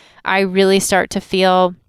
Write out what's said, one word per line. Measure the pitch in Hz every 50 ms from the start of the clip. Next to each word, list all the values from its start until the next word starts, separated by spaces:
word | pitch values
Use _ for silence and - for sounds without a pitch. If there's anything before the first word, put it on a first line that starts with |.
| _ _ _ _ -
I | - 190 196
really | 196 185 180 190 196 190 190 190
start | - - 196 185 - -
to | - 196
feel | - - - 185 185 185 185 185 185 180 180 - _